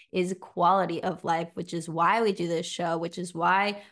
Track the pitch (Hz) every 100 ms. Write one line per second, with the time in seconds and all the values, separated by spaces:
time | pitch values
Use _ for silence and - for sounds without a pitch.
0 | - 185 180 190 - - 175 196 175 170
1 | 185 165 175 165 170 - 175 170 165 165
2 | 170 220 220 190 170 165 170 - 170 165
3 | 170 175 175 165 175 190 202 202 -